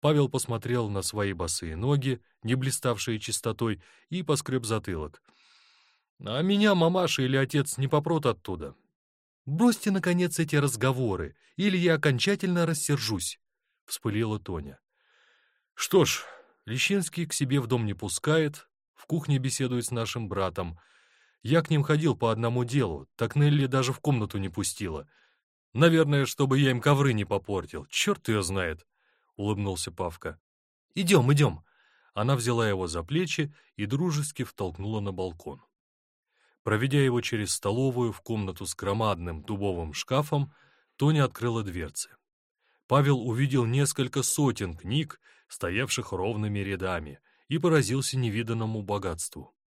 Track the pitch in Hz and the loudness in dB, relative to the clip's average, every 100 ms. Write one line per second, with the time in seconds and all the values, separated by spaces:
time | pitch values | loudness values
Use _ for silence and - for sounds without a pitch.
0 | 147 151 139 127 - 113 117 123 110 101 | 4 4 2 0 -4 -4 -2 -2 0 -2
1 | 92 104 101 87 87 - 82 80 123 143 | -4 -2 -2 -2 -4 -4 -6 -4 0 0
2 | 131 123 _ _ 110 131 131 - 127 113 | 0 -6 _ _ -2 0 0 -2 -2 -2
3 | - 110 - - 117 110 113 90 - _ | -2 -4 -4 -4 -4 -2 -2 -4 -10 _
4 | _ 175 160 143 - 131 113 110 104 85 | _ -6 0 0 0 -4 0 -2 -2 -6
5 | 76 - _ _ _ _ _ _ _ _ | -8 -12 _ _ _ _ _ _ _ _
6 | _ _ - 120 185 202 214 185 165 185 | _ _ -6 -2 2 4 6 6 4 4
7 | 175 - 131 135 135 147 135 - 135 151 | 0 0 2 2 2 0 0 -2 0 0
8 | 151 160 135 107 - 87 73 - _ _ | 2 0 0 -2 -6 -8 -8 -14 _ _
9 | _ _ _ _ - 151 240 226 214 196 | _ _ _ _ -8 2 4 4 0 0
10 | 180 175 180 - 160 147 139 113 131 131 | 2 2 0 0 0 2 2 2 0 2
11 | 120 90 76 - _ - 202 185 175 160 | 0 -2 -6 -10 _ -2 0 4 4 4
12 | 151 127 - 202 185 175 170 165 - 143 | 4 2 2 0 0 2 0 0 0 0
13 | 110 101 - - _ _ _ _ - - | 0 -4 -4 -10 _ _ _ _ -12 -6
14 | 113 104 113 104 - 85 71 67 _ _ | -2 -2 -2 -4 -6 -8 -10 -16 _ _
15 | _ _ _ _ _ _ _ - - 190 | _ _ _ _ _ _ _ -8 4 6
16 | 147 - - - - _ - 123 - 202 | 6 2 -6 -18 -20 _ -8 -2 0 0
17 | 180 - 160 - 135 143 117 123 110 101 | 0 -4 -4 -2 0 0 2 0 0 -4
18 | 101 - - 160 151 147 - _ _ _ | -6 -4 2 2 2 -4 -20 _ _ _
19 | - 160 147 139 131 - 127 123 120 120 | -6 -4 0 0 0 -2 -2 -2 -2 -4
20 | 113 123 107 92 95 87 87 82 _ _ | -4 -6 -6 -2 -2 -2 -6 -8 _ _
21 | _ _ _ _ 107 165 165 156 143 151 | _ _ _ _ 0 0 2 0 4 2
22 | 156 120 117 110 117 123 120 139 110 73 | 2 2 0 2 0 0 0 0 0 -4
23 | 67 - 113 147 147 147 135 131 127 131 | -12 -6 -2 4 4 4 2 2 0 0
24 | 147 127 104 101 95 85 95 - 95 76 | 0 0 0 -4 -4 -4 -6 -4 -8 -8
25 | 73 _ _ _ _ _ _ - 170 165 | -12 _ _ _ _ _ _ 4 4 6
26 | 151 143 131 - 139 135 135 120 147 139 | 4 2 0 0 2 4 4 4 4 4
27 | 139 110 98 101 - 98 78 78 71 - | 4 2 0 -2 -2 -6 -4 -12 -6 -2
28 | - 202 - 107 90 98 87 78 _ _ | 0 -2 0 0 0 -2 -2 -6 _ _
29 | _ _ _ - 104 104 101 90 - 85 | _ _ _ -6 -4 -2 -2 -4 -6 -6
30 | 90 82 - 76 _ _ _ _ _ - | -6 -6 -12 -12 _ _ _ _ _ -4
31 | 175 185 123 147 135 78 _ _ _ _ | 4 6 6 4 4 0 _ _ _ _
32 | _ - 117 139 113 117 110 98 90 85 | _ -2 0 0 2 2 2 0 -2 -6
33 | 82 151 180 - 147 - _ - 104 135 | -4 -4 -2 -4 -4 -6 _ -8 -4 -2
34 | 151 147 147 - 123 - 95 80 101 110 | -2 -2 -6 -8 -10 -6 -8 -6 -6 -4
35 | 101 92 92 82 - 69 _ _ _ _ | -4 -4 -6 -8 -14 -16 _ _ _ _
36 | _ _ _ _ _ _ - 107 131 143 | _ _ _ _ _ _ 0 0 2 4
37 | 135 120 113 113 101 - 101 117 135 123 | 4 2 -2 -4 -2 -2 0 0 0 0
38 | 120 104 - 113 95 87 92 - 98 101 | -2 -4 -6 -4 -4 -6 -10 -6 -2 0
39 | 110 92 87 80 76 101 101 87 82 73 | 0 0 -4 -8 -6 -2 -2 -2 -6 -8
40 | - 131 147 143 143 _ _ _ _ _ | -2 0 2 -2 -2 _ _ _ _ _
41 | 143 156 135 - 120 113 101 87 80 - | 2 4 2 0 -2 -2 -4 -6 -8 -10
42 | - _ _ _ _ _ _ _ _ 135 | -12 _ _ _ _ _ _ _ _ 4
43 | 143 131 117 113 139 131 113 131 147 - | 4 2 0 0 2 2 2 2 0 0
44 | 127 139 127 - 139 113 95 85 92 135 | -2 0 -2 2 0 0 -6 -8 -4 -2
45 | 160 - _ _ _ - 92 98 131 - | -2 -10 _ _ _ -8 -4 -2 -2 -4
46 | - 92 98 107 107 101 98 95 92 87 | -4 -4 -2 -2 -2 -4 -4 -4 -4 -4
47 | 76 71 _ _ _ 156 175 160 104 131 | -6 -16 _ _ _ -2 2 4 2 -2
48 | 131 131 120 104 113 113 110 110 101 101 | -2 -2 -2 -2 -4 -4 -2 -4 -4 -4
49 | 95 85 - - - _ | -4 -6 -8 -12 -18 _